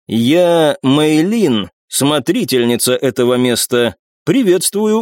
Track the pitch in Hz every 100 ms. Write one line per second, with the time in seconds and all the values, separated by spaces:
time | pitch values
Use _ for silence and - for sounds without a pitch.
0 | - 113 120 170 175 170 151 - 135 147
1 | 156 156 180 233 170 110 90 _ _ -
2 | 135 151 147 226 160 127 120 117 - 127
3 | 135 123 120 123 127 113 - 123 117 -
4 | _ _ - 247 208 180 - 202 214 220